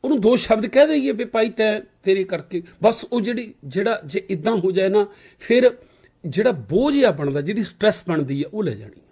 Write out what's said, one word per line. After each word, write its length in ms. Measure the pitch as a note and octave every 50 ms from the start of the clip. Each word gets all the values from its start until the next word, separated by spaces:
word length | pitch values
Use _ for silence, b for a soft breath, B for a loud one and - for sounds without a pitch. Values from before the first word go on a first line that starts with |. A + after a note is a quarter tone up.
| -
ਉਹਨੂੰ 160 | B3+ D4+ B3+
ਦੋ 160 | F#3+ A3 B3
ਸ਼ਬਦ 300 | A#3+ - - A3+ A3 G#3+
ਕਹਿ 200 | A3+ - C4 C#4+
ਦਈਏ 260 | D#4 D#4 D4 C4 C#4 B3+
ਵੀ 120 | G#3 A#3+
ਭਾਈ 260 | - - A3+ A3+ A#3
ਤੈਂ, 300 | A#3 - A3 G#3+ G#3+ G#3+ - _ _ _ _
ਤੇਰੇ 220 | G3 F#3+ G3 F#3+
ਕਰਕੇ, 380 | F#3+ F3+ D#3+ C#3+ _ F#3+ F3 F3 B B B E3+
ਬਸ 220 | A3 A3 - -
ਉਹ 160 | - - A#3+
ਜਿਹੜੀ, 340 | G3+ A#3 A#3+ A3 A#3+ G#3+ - _ -
ਜਿਹੜਾ 360 | C#3 C3 F#3 G3 A3+ A#3 - -
ਜੇ 220 | C#3+ C#3+ G3 - -
ਇੱਦਾਂ 280 | G3 D#3+ D3 G#3+ A#3
ਹੋ 140 | G3+ E3+ F#3+
ਜਾਏ 180 | F3+ F#3 F#3+ F#3+
ਨਾ, 180 | G3 G#3+ G3+ G3+ B B B B B B
ਫਿਰ 380 | - - A3+ B3 B3 B3 A#3+ - - b b b b b b _ -
ਜਿਹੜਾ 280 | E3 B2 F3 G#3+ F3 -
ਬੋਝ 520 | D3 A2 F#2+ D3+ G3 C4 D4 C#4+ C#4+ C4
ਆ 60 | A3
ਬਣਦਾ, 300 | E3 C#3 D3 C#3+ C3+ D3
ਜਿਹੜੀ 220 | C#3+ D#3+ G#3+ A3+ G#3
ਸਟ੍ਰੈਸ 400 | - - _ G#3 G#3+ G#3 - - -
ਬਣਦੀ 340 | E3 D#3 D3 B2+ C#3 C#3 D3
ਆ, 80 | - -
ਉਹ 100 | G#3+ G3+
ਲੈ 100 | D#3+ A2
ਜਾਣੀ 260 | G2+ G#2 - - -
ਆ। 40 | _ _